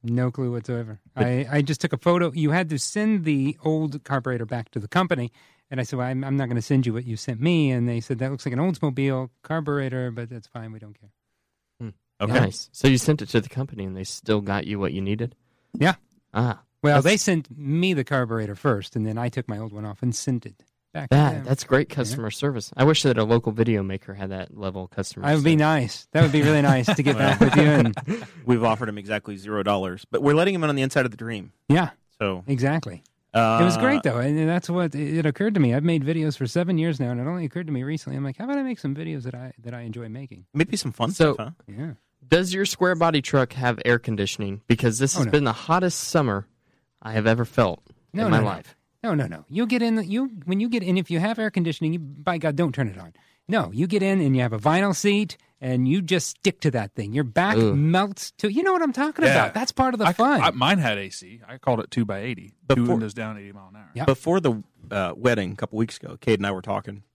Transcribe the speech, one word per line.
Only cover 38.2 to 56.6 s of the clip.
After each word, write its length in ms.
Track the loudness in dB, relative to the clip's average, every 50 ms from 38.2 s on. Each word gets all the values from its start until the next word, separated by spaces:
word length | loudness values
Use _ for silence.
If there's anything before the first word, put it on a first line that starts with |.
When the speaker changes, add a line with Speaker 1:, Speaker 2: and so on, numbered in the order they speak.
| -6
Speaker 1:
like, 140 | -6 -8
"How 80 | -8 -8
about 120 | -6 -4
I 60 | -4 -4
make 160 | -4 -6 -6
some 160 | -6 -6 -6
videos 280 | -6 -6 -8 -8 -8 -8
that 120 | -10 -12
I, 160 | -12 -14 -16 -18 -14 -14
that 100 | -12 -12
I 80 | -10
enjoy 260 | -10 -10 -10 -10 -12
making?" 380 | -12 -12 -14 -14 -16 -18 -20 -20 _ _
Speaker 2:
Maybe 240 | 0 0 0 0
some 160 | -4 -4 -6 -2
fun 180 | -2 -2 -2
Speaker 3:
So 220 | 2 4 4 4 4
Speaker 2:
stuff, 200 | 0 -4 -10 -10 _ _
huh? 60 | -18 -12
Speaker 1:
Yeah. 140 | -12 -10 -12 -12 _ _ _ _ _ 0
Speaker 3:
Does 280 | 2 2 2 4 0 -2
your 120 | -2 -2
square 300 | -2 0 0 2 2 2
body 260 | 4 2 2 2 2
truck 300 | 0 2 2 2 2 2 -2
have 280 | -2 0 0 0 0 2
air 160 | 2 2 2
conditioning? 640 | 2 -4 -2 -2 -2 -4 -2 -6 -6 -8 -8 -10 _
Because 300 | _ 2 4 4 0 2
this 180 | 2 0 0 2
Speaker 1:
Oh, 20 | 0
Speaker 3:
has 60 | 0
Speaker 1:
no. 60 | 2 2
Speaker 3:
been 100 | 2 2
the 80 | 2
hottest 480 | -2 -4 -2 0 0 2 2 0 -2 -4
summer 480 | -8 -2 0 0 2 2 0 -2 -4 _ _ _ _ _ _ _ _ _ _ _
I 120 | _ -4 -2
have 120 | 0 4
ever 180 | 4 4 2 2
felt 360 | -2 2 2 2 2 2 -4 _ _ -20 _ _ _
Speaker 1:
No, 140 | -4 -2 2
Speaker 3:
in 60 | 4
Speaker 1:
no, 60 | 4
Speaker 3:
my 60 | 4 2
Speaker 1:
no. 20 | 2
Speaker 3:
life. 260 | -2 -6 -12 -18 -20 _ _ _ _ _
Speaker 1:
No, 140 | -4 -2 0
no, 100 | 0 -2
no. 200 | -2 -6 -12 -16
You 180 | _ -4 -4 -2
get 160 | 0 0 0
in, 140 | 2 2 0
the, 100 | 0 0
you, 240 | -2 -2 -2 -2 -4 -6 -10 -6
when 160 | -2 -2 0
you 80 | 0
get 160 | 0 -2 -2 0
in, 140 | 2 0
if 120 | 0 0 0
you 100 | -2 -2
have 180 | 0 -2 -2 -2
air 100 | -4 -2
conditioning, 440 | 0 0 -2 -2 -2 -2 -2 -2 -2
you, 60 | -4
by 380 | -6 -10 -16 -6 -4 -4 -4
God, 200 | 0 0 -2 0
don't 180 | 2 0 0 0
turn 140 | -2 -4 -4
it 80 | -4 -10
on. 140 | -18 -20 _ _ _ _ _ _ _
No, 240 | -2 0 0 0 -2
you 160 | -2 -2 -2
get 160 | 0 2 0 2
in 160 | 2 2 2
and 160 | 4 4 4
you 60 | 2
have 100 | 2 0
a 80 | -2 0
vinyl 340 | 2 2 2 4 2 2 0
seat, 440 | 0 2 2 2 2 0 -2 -6 _ _ _ _ _
and 260 | -6 -2 0 0 2
you 140 | 2 2 0
just 260 | 0 0 0 -2 -2
stick 320 | -4 -10 _ _ -2 0
to 120 | _